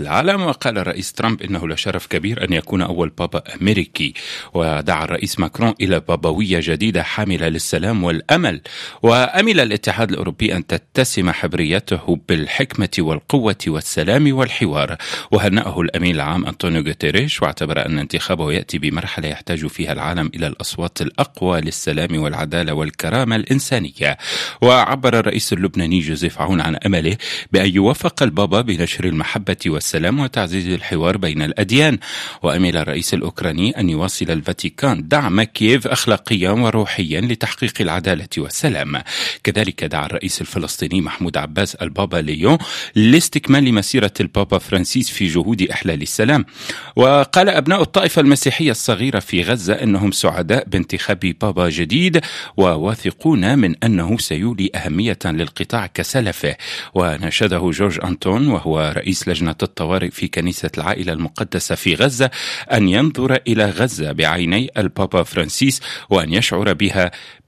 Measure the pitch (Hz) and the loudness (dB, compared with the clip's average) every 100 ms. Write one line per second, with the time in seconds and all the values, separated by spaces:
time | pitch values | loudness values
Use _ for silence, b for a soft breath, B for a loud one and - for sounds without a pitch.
0 | 71 87 165 202 180 135 135 107 90 87 | 0 2 2 2 0 -2 -2 -2 -2 -4
1 | 92 - 110 107 92 92 85 78 - 87 | -6 -2 -2 -2 -4 -6 -4 -4 -4 -4
2 | - 90 95 113 92 85 - 98 90 85 | -4 -2 -2 -2 0 -2 0 -2 -2 -2
3 | 80 - 85 82 - - 92 101 82 - | -4 -4 -4 -4 -8 -2 0 2 -2 -4
4 | 78 B B B B 90 80 76 73 82 | -6 B B B B -2 0 0 0 -2
5 | 80 85 98 - 82 - 117 - 92 85 | -2 -4 -4 -2 -2 0 0 2 2 0
6 | - 85 82 80 104 87 82 78 107 87 | 0 0 0 0 0 0 0 0 0 0
7 | 82 - 104 87 82 80 - 85 92 110 | -2 -2 -2 0 0 -2 -2 -2 0 0
8 | 87 80 - 165 151 76 B B B B | 0 -2 0 2 2 -2 B B B B
9 | 117 120 123 185 220 190 120 104 - 101 | 4 6 4 2 2 4 2 0 -2 -2
10 | 113 92 87 - 110 90 - 85 - - | -2 -2 -4 0 0 0 -2 -4 -2 0
11 | 131 - 90 82 85 82 78 92 - 87 | 0 2 0 0 -2 0 0 0 0 -2
12 | - 85 - 85 73 - 139 - 95 - | 0 -2 0 0 0 -2 -2 -2 -2 0
13 | 78 78 - 147 110 95 - 78 - - | 0 -2 0 0 2 0 -2 -4 -2 -2
14 | 82 123 147 131 127 - 101 73 139 87 | 2 4 4 2 0 0 -2 0 -2 -4
15 | B B B 104 101 98 - 90 85 - | B B B 2 4 2 0 -2 -2 0
16 | 87 80 71 87 82 - 90 80 73 - | 0 0 0 -2 -4 -4 -2 0 -2 -2
17 | 76 85 147 - 78 69 76 73 - 76 | 0 0 0 -2 -2 -2 -4 -2 -2 -4
18 | 73 - - 90 76 80 - 73 73 76 | -2 -4 -2 -2 -2 -2 -4 -4 -2 -4
19 | - - 78 73 - 82 76 - 76 71 | -6 -6 -6 -6 -6 -6 -6 -6 -6 -4
20 | 76 87 78 - 80 - - - 85 - | -4 -2 -4 -4 -6 -6 -8 -6 -6 -4
21 | 78 - 139 - 92 87 80 - - 76 | -4 -4 -4 -2 -2 0 -2 -4 -4 -2
22 | 82 80 76 76 78 85 80 76 78 - | -2 -2 -4 -4 -4 -2 -2 -2 -4 -4
23 | 82 110 123 110 110 135 - 127 73 - | -2 0 0 0 0 0 0 -2 -4 -2
24 | 143 - B B B B 120 127 110 131 | -2 -2 B B B B 6 8 6 2
25 | 123 117 107 92 - 90 92 95 82 90 | 2 2 2 0 -2 0 0 0 0 0
26 | 78 78 87 - 76 92 82 80 98 92 | 0 -2 -2 -2 0 0 0 0 0 2
27 | 80 104 B B B 95 98 92 98 147 | 2 -2 B B B 2 4 4 4 2
28 | 175 - 131 - 101 98 120 85 85 - | -2 0 0 2 2 2 2 0 -2 -2
29 | 90 80 76 - 98 92 - 76 - 82 | -2 -2 -2 -4 -4 -4 -2 -2 -2 -2
30 | 85 135 131 - 92 92 90 87 - 85 | 0 0 0 -2 -2 -2 -2 -4 -2 0
31 | 82 98 90 76 76 - 98 123 156 113 | 2 2 0 -2 -2 -2 2 4 4 2
32 | B B B B 85 78 90 82 76 76 | B B B B 0 2 2 2 -2 -4
33 | - 95 85 - 90 78 101 143 95 78 | -2 -2 -2 -4 -4 -2 -2 0 0 0
34 | 87 - 85 82 73 90 87 - 143 117 | -2 -2 -4 -2 -4 -6 -8 -2 0 0
35 | 78 147 131 92 113 - 110 131 - 127 | 0 0 2 2 0 2 4 4 2 0
36 | - 104 - 107 90 107 117 110 101 - | 2 0 0 0 2 2 2 0 0 -2
37 | 85 78 120 117 120 - 117 - 90 85 | -2 -2 -2 -2 -4 -4 -4 -2 -2 0
38 | 92 87 - - 71 - 156 82 69 71 | 0 -2 -4 -6 -6 -2 -2 -2 -4 -6
39 | B B B B - 101 101 - 80 78 | B B B B 0 0 0 -2 -4 -2
40 | 76 - 92 - - 98 78 - 82 90 | -4 -4 -4 -6 -6 -6 -6 -4 -2 0
41 | 76 - 87 80 73 78 98 - 87 98 | -2 -4 -4 -2 -2 -2 -2 -2 -6 -2
42 | 98 90 76 76 95 160 B B B - | -2 0 -2 2 4 4 B B B 4
43 | 107 151 - 151 - 139 135 113 98 131 | 6 6 4 0 2 4 4 2 2 2
44 | 104 - 101 - 101 95 - 95 87 127 | 2 0 -2 0 2 0 2 0 0 0
45 | 117 - 92 82 85 113 92 - 90 78 | -2 0 0 2 0 0 0 -2 -2 -2
46 | 78 - 113 147 - B B B B - | -2 0 4 2 0 B B B B 2
47 | 127 143 135 190 196 156 139 190 156 - | 4 4 4 4 4 4 2 2 2 2
48 | 160 - 139 143 139 - 160 110 - 101 | 2 4 4 4 2 0 0 0 0 0
49 | 127 107 - 87 87 120 87 - 113 98 | 0 -2 0 0 0 0 0 0 2 2
50 | 101 - 98 82 85 117 - 95 85 90 | 2 2 2 2 2 0 2 -2 -2 -4
51 | - 98 92 80 107 90 87 76 82 123 | -2 -2 -2 -2 -2 2 0 0 0 2
52 | 180 165 B B B - 92 78 87 110 | 4 2 B B B 2 4 4 0 -2
53 | - - 160 143 92 139 98 78 117 98 | -4 0 2 4 4 4 2 2 2 2
54 | 85 117 - 78 107 117 95 85 82 78 | 2 -2 -2 -2 -2 0 -2 -2 -2 0
55 | 113 92 92 80 80 - - 117 95 - | 0 -2 -2 -2 -4 -6 -4 -2 -2 -4
56 | 85 135 107 - 73 67 B B B 95 | -2 0 -2 -2 -4 -4 B B B 0
57 | 90 78 85 - 107 87 90 80 101 80 | 2 0 -2 2 2 2 0 2 0 0
58 | 87 90 - 104 143 104 80 78 76 71 | -4 -2 0 2 2 2 0 0 0 -2
59 | - 95 - 82 85 82 95 - 82 92 | -2 -2 -2 -2 -2 -2 -4 -2 -2 0
60 | 90 - 90 - 85 87 - - 80 90 | -2 -4 -4 -2 -2 -2 -6 -4 -2 -2
61 | 90 80 82 - 107 90 - 85 98 78 | -2 -4 -4 -6 -4 -4 -2 -2 0 2
62 | 131 120 127 B B B - 117 98 98 | 2 2 0 B B B 0 4 4 4
63 | 156 135 127 131 - 110 104 87 120 95 | 2 2 2 2 2 2 2 2 -2 -2
64 | 76 78 78 87 85 98 127 - 95 - | -4 0 2 2 2 0 0 -2 -2 0
65 | 92 92 85 - 78 - 135 131 B B | 0 2 0 -2 -2 0 0 0 B B
66 | - 95 80 90 117 - 101 87 101 95 | 0 0 2 2 2 2 2 2 2 2
67 | 90 B B B | 0 B B B